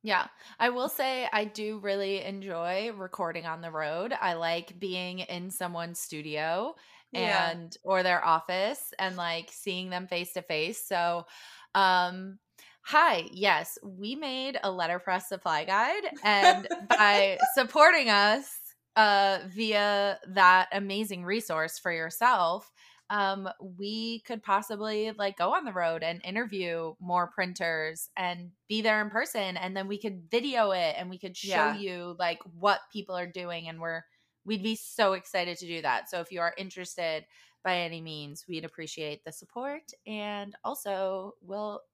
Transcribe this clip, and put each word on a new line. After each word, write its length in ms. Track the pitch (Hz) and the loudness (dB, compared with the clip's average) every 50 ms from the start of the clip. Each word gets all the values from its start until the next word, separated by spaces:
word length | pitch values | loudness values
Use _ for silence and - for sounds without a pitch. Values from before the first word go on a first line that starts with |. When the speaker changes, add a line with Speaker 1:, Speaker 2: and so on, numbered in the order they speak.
| - | 0
Speaker 1:
Yeah. 240 | 214 196 - - - - _ - - - - | 2 0 0 0 -2 -8 _ -20 -20 -2 2
I 100 | 226 247 | 2 2
will 200 | 247 247 254 294 | 2 0 -2 -2
say 380 | - - 269 262 262 254 247 - | 0 0 -2 0 0 -2 -4 -2
I 140 | - 214 214 | -2 -2 -2
do 340 | 208 214 214 208 214 214 214 | -2 -6 -6 -6 -6 -6 -4
really 420 | 196 202 196 202 196 196 196 196 | -2 -2 0 0 0 -2 -2 -4
enjoy 720 | - 196 196 196 190 196 175 165 170 175 180 190 214 233 214 | -4 -6 -8 -8 -8 -8 -6 -4 -2 -2 -2 -2 -4 -4 -8
recording 520 | 196 185 180 - - 185 165 160 165 160 | -8 -10 -10 -6 -4 -4 -4 -4 -6 -6
on 160 | 165 160 165 | -8 -8 -8
the 100 | 165 165 | -8 -8
road. 420 | 160 156 156 147 156 170 196 240 - - | -6 -4 -4 -2 -2 -4 -4 -4 -4 -2
I 140 | 196 185 170 | 0 0 0
like 440 | 165 165 165 170 175 175 - 175 180 | 0 0 -2 -2 -2 -4 -10 -12 -8
being 400 | 202 190 185 180 180 180 180 185 | -6 -6 -4 -4 -6 -6 -8 -8
in 300 | 180 - 175 175 180 190 | -8 -8 -8 -10 -8 -8
someone's 500 | 185 - 180 175 175 170 170 170 170 - | -6 -6 -6 -6 -6 -8 -8 -8 -8 -10
studio 760 | - - 160 151 151 156 147 151 156 160 170 185 226 294 330 - _ _ - - _ _ | -10 -10 -10 -10 -8 -6 -4 -4 -2 -2 -2 -2 -4 -6 -8 -12 _ _ -20 -20 _ _
Speaker 2:
Yeah. 400 | - 185 185 208 202 190 170 170 | -4 -2 0 2 2 2 2 0
Speaker 1:
and, 240 | 165 170 170 170 - - _ | -2 -6 -10 -14 -16 -12 _
or 200 | 180 190 185 185 | 0 2 2 4
their 200 | 185 175 175 - | 4 2 4 4
office 680 | 165 160 165 165 - 180 185 196 220 294 - - - - - | 4 2 2 2 -2 -2 0 0 -2 -2 -6 -10 -12 -6 -4
and, 160 | 190 185 185 | -4 -4 -2
like, 320 | 180 175 170 165 165 165 - | -4 -4 -4 -4 -4 -8 -12
seeing 380 | - - - 202 180 180 185 185 | -16 -10 -8 -6 -6 -6 -6 -6
them 180 | 180 180 185 | -6 -6 -6
face 260 | 180 180 175 175 175 - | -4 -4 -6 -4 -4 -8
to 80 | 185 | -8
face. 440 | 175 - 165 151 156 175 220 - - | -6 -2 -2 -2 -2 -2 -4 -8 -6
So, 400 | - 202 175 170 170 170 175 165 - - - - - - - - _ - | -2 0 0 2 0 0 -2 -6 -10 -20 -20 -20 -20 -20 -20 -20 _ 2
um, 640 | 196 196 185 185 180 180 180 180 185 190 190 190 - _ _ _ - - - _ _ | 4 4 6 6 4 2 0 -4 -8 -12 -12 -14 -18 _ _ _ -20 -20 -20 _ _
hi, 480 | _ - - 302 339 330 226 170 165 - | _ 4 6 6 6 6 4 2 -2 -6
yes, 460 | - 185 202 202 170 151 170 - - - - | -6 0 4 4 4 4 2 -4 -12 -14 -16
we 320 | 202 190 185 202 220 269 | -16 -14 -10 -8 -8 -8
made 440 | 294 311 277 254 262 262 269 262 - | -6 -6 -6 -6 -6 -6 -6 -6 -2
a 100 | - 196 | -4 -2
letterpress 580 | 185 180 170 165 175 180 - - 180 190 - - | -2 0 0 0 -2 -2 -2 -2 -2 -2 -2 -6
supply 340 | 196 185 _ 180 156 151 160 | -10 -6 _ -2 0 0 0
guide, 400 | 165 190 208 233 277 359 415 403 - 294 - - | 0 2 2 2 2 0 -2 -4 -6 -8 -2 2
and 440 | 208 208 202 196 - 370 359 - - 339 349 | 2 4 10 10 8 8 8 0 -6 -6 -6
Speaker 2:
<laughs> 100 | - - | 2 2
Speaker 1:
by 480 | - 208 214 202 202 202 196 196 185 - 381 - - | 6 8 8 8 8 8 6 4 4 2 2 4 4
supporting 540 | 269 254 220 - 311 302 320 339 311 262 226 | 2 2 4 8 10 10 10 10 8 6 6
us, 400 | 208 202 202 208 214 277 277 - - - - - - _ _ _ _ | 6 6 8 6 4 2 -2 -10 -14 -14 -14 -18 -20 _ _ _ _
uh, 440 | 220 214 208 202 196 196 196 196 175 156 | 6 6 8 8 6 6 6 4 0 -4
via 720 | 190 180 208 226 214 214 208 208 208 202 202 202 202 190 - - | -8 -4 -2 0 2 2 4 4 4 4 4 2 2 0 -4 -8
that 400 | - 185 196 185 180 185 185 180 - | -2 6 8 10 10 10 8 6 2
amazing 520 | - 196 196 196 196 208 220 196 196 180 175 | -2 -4 -2 -2 -2 -4 -4 -4 -6 -8 -4
resource 560 | 175 202 226 220 - 165 156 160 160 - - | -2 -2 -2 -2 -2 -2 -2 -2 -4 -6 -6
for 120 | - 180 | -4 -4
yourself, 800 | 170 165 160 165 - - 233 247 254 196 175 165 175 208 - - _ _ - - - _ _ _ | -2 -2 -4 -6 -2 4 4 4 6 6 4 2 2 -2 -6 -14 _ _ -20 -20 -20 _ _ _
um, 400 | 208 208 202 196 196 196 190 190 - _ | -2 0 0 0 0 -2 -6 -10 -10 _
we 600 | - 190 180 175 202 208 220 220 226 226 233 226 | -14 -16 -12 -10 -8 -6 -6 -6 -6 -6 -8 -8
could 220 | _ - 240 220 _ | _ -10 -10 -8 _
possibly, 680 | 214 196 202 214 - 220 202 214 220 214 214 214 220 | 0 0 0 0 -4 -8 -6 -4 -4 -2 -2 -4 -4
like, 260 | 220 214 202 196 196 | -4 -4 -4 -4 -2
go 160 | - 170 196 262 | 0 0 0 0
on 100 | 277 285 | 0 -2
the 80 | 240 190 | -2 -2
road 300 | 185 170 165 165 165 160 | 0 0 0 0 -2 -4
and 160 | 165 170 175 - | -4 -4 -6 -8
interview 680 | 185 190 220 247 214 202 190 180 175 165 165 165 160 160 _ | -6 -4 -4 -4 -4 -4 -4 -4 -4 -4 -4 -6 -8 -8 _
more 280 | 185 175 175 180 175 | -6 -2 0 0 0
printers 840 | 170 - - 185 180 180 - 180 170 165 160 156 156 160 165 - - _ | 0 -2 -4 -4 -4 -2 -4 -2 -2 0 -2 -2 -4 -6 -8 -12 -10 _
and 340 | - 185 175 175 175 175 175 _ _ _ | -4 -4 -4 -4 -6 -10 -16 _ _ _
be 140 | _ 208 220 | _ -4 0
there 200 | 214 220 214 214 | 2 2 2 2
in 80 | 214 208 | 0 -2
person, 460 | 196 220 285 330 - 226 196 185 180 | -2 -4 -4 -2 -4 -4 -4 -4 -4
and 180 | 170 - 185 190 | -6 -6 -6 -6
then 100 | 196 196 | -6 -6
we 120 | 196 208 202 | -6 -8 -6
could 300 | - 214 196 180 165 160 | -6 -8 -8 -10 -8 -2
video 420 | 226 240 240 285 254 233 220 202 | -2 -2 0 0 2 2 2 2
it 240 | 190 180 170 160 - | 2 0 0 0 -2
and 120 | - 180 180 | -4 -8 -10
we 80 | 185 180 | -12 -12
could 160 | - 185 180 | -14 -14 -12
show 120 | - - 196 | -10 -6 0
Speaker 2:
Yeah. 260 | 190 165 156 - 214 | 2 2 2 2 0
Speaker 1:
you, 380 | 202 202 190 180 180 175 175 170 180 | -2 -6 -8 -8 -8 -10 -12 -6 -2
like, 200 | 180 170 170 - - | -2 -2 -2 -4 -10
what 380 | 180 165 170 185 202 190 - - _ | -20 -10 0 2 2 2 2 -2 _
people 240 | - 208 196 190 185 | -10 -10 -8 -6 -6
are 120 | 180 175 | -6 -6
doing, 400 | 175 170 185 180 175 175 165 165 | -6 -8 -10 -8 -8 -8 -8 -8
and 120 | 160 165 165 | -10 -10 -8
we're, 240 | 165 165 165 165 - _ _ _ _ _ _ _ _ | -6 -6 -6 -6 -8 _ _ _ _ _ _ _ _
we'd 160 | 190 220 202 185 | -4 -4 -2 -2
be 120 | 220 220 | -2 -4
so 380 | - - - - - 214 196 190 | -4 -8 -12 0 2 2 2 2
excited 440 | 180 - - - 185 175 175 175 | 0 -6 -4 -4 -4 -2 -2 -6
to 100 | - 180 | -10 -8
do 140 | 170 170 165 | -8 -8 -4
that. 280 | 156 139 123 110 - - | -2 0 0 0 -2 -4
So 100 | - 175 | -8 -8
if 120 | 170 - | -8 -6
you 100 | 190 175 | -4 -4
are 120 | 170 170 - | -4 -4 -4
interested 680 | - 190 190 - 185 180 175 - - 170 160 160 156 - _ _ _ _ _ _ _ _ | -6 -12 -12 -10 -14 -14 -12 -8 -6 -4 -4 -4 -4 -8 _ _ _ _ _ _ _ _
by 140 | 190 180 175 | -2 -2 0
any 220 | 175 165 170 165 | -2 -4 -6 -10
means, 440 | 160 160 156 151 147 143 147 - - | -10 -10 -10 -10 -12 -12 -14 -16 -12
we'd 180 | - 175 160 165 | -10 -8 -8 -8
appreciate 580 | 170 _ - 160 156 - - 156 151 147 147 _ | -10 _ -12 -12 -12 -10 -8 -8 -8 -8 -10 _
the 60 | 160 | -16
support, 600 | 156 - 190 _ _ 240 254 285 285 311 302 - - _ _ | -16 -16 -20 _ _ -10 -8 -8 -10 -10 _ -20 -20 _ _
and 480 | 214 214 214 208 208 208 202 202 202 202 - - | -12 -10 -8 -8 -8 -8 -8 -10 -12 -14 -10 -8
also 720 | 220 262 - - 202 196 190 190 190 190 190 185 202 - _ | -8 -8 -6 -6 -6 -4 -2 -2 -2 -4 -6 -8 -10 -16 _
we'll 400 | 190 180 190 208 208 214 208 - - _ | _ -12 -8 -8 -8 -8 -8 -10 -14 _